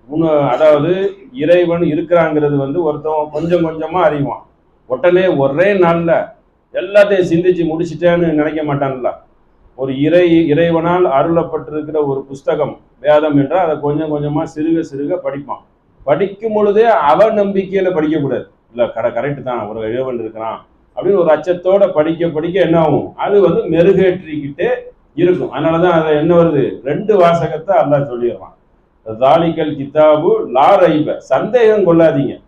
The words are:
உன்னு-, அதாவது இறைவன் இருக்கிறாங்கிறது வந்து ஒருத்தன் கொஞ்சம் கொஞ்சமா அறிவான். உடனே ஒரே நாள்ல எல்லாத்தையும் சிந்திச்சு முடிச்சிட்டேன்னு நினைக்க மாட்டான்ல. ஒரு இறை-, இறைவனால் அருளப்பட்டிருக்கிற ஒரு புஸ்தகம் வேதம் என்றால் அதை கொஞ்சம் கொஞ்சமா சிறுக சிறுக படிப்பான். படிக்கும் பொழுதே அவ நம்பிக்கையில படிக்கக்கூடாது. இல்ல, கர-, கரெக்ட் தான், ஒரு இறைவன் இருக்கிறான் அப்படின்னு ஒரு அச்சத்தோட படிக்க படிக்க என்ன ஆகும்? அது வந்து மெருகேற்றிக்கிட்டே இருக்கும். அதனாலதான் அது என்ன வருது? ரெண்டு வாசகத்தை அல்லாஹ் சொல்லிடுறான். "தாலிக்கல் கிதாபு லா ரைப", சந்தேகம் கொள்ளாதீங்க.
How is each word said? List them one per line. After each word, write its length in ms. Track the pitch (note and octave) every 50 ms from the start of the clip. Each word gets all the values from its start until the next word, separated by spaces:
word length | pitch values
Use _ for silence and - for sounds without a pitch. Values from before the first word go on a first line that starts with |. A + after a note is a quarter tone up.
| _ A#2+ C#3+
உன்னு-, 320 | D#3+ E3 D#3+ D#3 D3 C#3+
அதாவது 680 | B2+ B2 C#3 D#3 D3+ D3+ D3 C#3+ E3+ F#3 F#3+ G3 G3 F#3+ - - -
இறைவன் 500 | B2+ B2+ D3 D#3+ F3 F3+ F3 E3 E3+ E3+
இருக்கிறாங்கிறது 720 | F3 D3+ D3 D#3+ F3 - F3 E3+ E3 D#3 D3+ D3+ D3 D3 D3
வந்து 280 | C#3+ C3+ C3+ C#3+ F3+ E3+
ஒருத்தன் 460 | D3+ D3 C#3+ - D#3 D#3 D3+ D3+ D3+
கொஞ்சம் 340 | - D3+ E3 E3+ F3 E3+ E3
கொஞ்சமா 360 | D#3+ D#3 D#3 D#3+ D#3 D#3+ F3+
அறிவான். 440 | E3+ D#3 D3+ C#3+ C#3 A#2+ G#2+ - - _ _ _ _ _ _ _ _
உடனே 420 | - B2+ B2 - F3 F3 F3+ F#3+
ஒரே 460 | F#3 D#3+ C#3 C#3 C3+ C3+ D3+ F3+ G3+ G#3
நாள்ல 560 | F#3+ F3 E3+ E3+ E3+ E3+ E3 D#3+ B2 - - - _ _ _ _ _ _ _ -
எல்லாத்தையும் 560 | C#3+ F3 G3 G3+ G#3 G3+ G3+ G3+ F#3 F3 -
சிந்திச்சு 340 | E3 E3+ F3+ F#3 F3+ E3 E3
முடிச்சிட்டேன்னு 680 | D3+ D#3 E3 E3+ - D3+ C#3+ E3+ F3 E3+ E3+ E3+ E3 D3+
நினைக்க 300 | D3 D3 D#3 D3+ D#3+ D3+
மாட்டான்ல. 480 | D3 C#3 C#3 C#3+ C3+ C3 B2+ A#2 G2+ - - _ _ _ _ _ _ _ _ _ _ _
ஒரு 180 | - C3 C#3 C3
இறை-, 540 | C3+ D3 D3+ E3 F3 F3+ F3 E3 E3 E3
இறைவனால் 580 | C#3+ D3 D#3+ E3+ E3+ E3+ E3+ D#3+ E3+ F3 F3+ F3+
அருளப்பட்டிருக்கிற 1000 | C3+ C3+ - E3+ E3+ E3 E3+ D#3 D3+ D#3+ D3+ C#3 D3 D3 D3+ D3+ D3+ D3+ D#3 D3
ஒரு 200 | C#3 C3+ C3+ C3+
புஸ்தகம் 520 | - C#3 - _ E3+ D#3+ D3+ C#3+ B2 - - _ _ _ _
வேதம் 380 | B2+ D3 D3+ D3+ D3+ D#3 D3
என்றால் 280 | C#3+ C3 B2 D#3 F#3 F3+
அதை 140 | D#3+ D3+ C#3+
கொஞ்சம் 320 | C#3+ D3 D3 D#3 D#3+ D3+
கொஞ்சமா 320 | D3 D3 D3 D3 D3 D#3+ E3 D#3+ -
சிறுக 240 | D3+ D3+ E3 E3 E3
சிறுக 400 | D3+ D3 C#3+ C3+ C#3+ D#3 F3+ - -
படிப்பான். 380 | C#3 C#3 C#3+ C#3+ A#2 G#2 - _ _ _ _ _ _ _ _ -
படிக்கும் 500 | C3+ D3+ E3+ G3 F#3+ G3+ - A3+ A3+ G#3+
பொழுதே 300 | G#3+ G#3 G3+ G3 G#3 A#3
அவ 500 | A#3 G#3+ E3+ D3 C#3+ D#3 F#3 G#3 A3 G#3
நம்பிக்கையில 580 | G#3 G3+ G3 - F#3+ F#3+ - F#3 F#3+ F#3 F3+ E3
படிக்கக்கூடாது. 540 | D#3 D3+ D3 D#3+ D#3 C#3 B2+ A#2+ G#2 - - _ _ _ _ A2+
இல்ல, 100 | A#2 A#2
கர-, 260 | - - A2+ A#2 A#2+
கரெக்ட் 300 | A#2 A#2 B2 D3 C#3+ C3
தான், 260 | A2+ B2+ B2 A#2 G#2+
ஒரு 240 | G#2 A2 A2+ A2 A2
இறைவன் 280 | A#2 B2+ C3 C3 B2 A#2
இருக்கிறான் 460 | A2 A2 A2 A2 A2 A2+ G#2 - - _ _ _ _ _ _
அப்படின்னு 220 | - D#3 F#3+ G3+
ஒரு 180 | F#3 E3 D#3+ D3+
அச்சத்தோட 560 | D3 - F3+ F3 F3 F3 F3+ G3 G3+ G3+ F3
படிக்க 360 | - D3+ D3+ E3 E3 D#3 E3+
படிக்க 340 | E3+ C#3+ D#3 D#3 F3 E3+ G3
என்ன 180 | E3+ D#3 E3 E3+
ஆகும்? 360 | D#3+ D3+ C#3 - - - -
அது 260 | - D3+ F#3+ G3+ G3+
வந்து 200 | F#3 E3+ E3+ A3+
மெருகேற்றிக்கிட்டே 1080 | - - D#3 E3 F3 F#3+ F#3 F3+ F#3+ F3+ E3+ - D#3 D#3 D3+ C#3+ C#3 C#3+ C#3+ E3 F#3+ A#3 B3+ - - - _ _ _ _ _
இருக்கும். 380 | C#3 F3 F3+ F3+ C#3 - - B2
அதனாலதான் 440 | C3+ D3+ D#3+ E3 E3 F3+ F3+ E3+ D#3+
அது 140 | D#3 D#3 D3+
என்ன 200 | D3 D#3 E3 F3
வருது? 440 | E3+ E3 E3 D3+ C3+ A#2+ G#2+ - - -
ரெண்டு 340 | C3+ D3+ F#3 G#3 G3+ G#3
வாசகத்தை 600 | F#3+ E3+ E3+ E3+ - D#3 D3+ D#3 D3+ - F#3+ F#3+
அல்லாஹ் 320 | E3+ C#3+ C#3+ D3 C#3 - -
சொல்லிடுறான். 440 | B2 A#2 A#2+ A#2+ G#2 - - - _ _ _ _ _ _ _ _ _ _ _
"தாலிக்கல் 680 | A2 A2 G#2+ B2+ C3+ D#3 E3+ E3 E3 D#3 D#3 D#3 D3+ C#3
கிதாபு 760 | C#3 C3+ - C#3+ D#3 D3+ D3+ D3+ D3+ D#3+ G3 A3 - - B2
லா 300 | A#2+ C3 D3 F3 G3+ F#3+
ரைப", 380 | F3+ D#3+ D#3 D3 - - -
சந்தேகம் 680 | - - - C3+ E3+ F3+ G#3 G#3+ B3 A3+ A3 G#3+ G#3 F#3
கொள்ளாதீங்க. 540 | E3+ E3 E3 E3 D#3 C#3+ C#3+ B2 G#2+ F#2 - _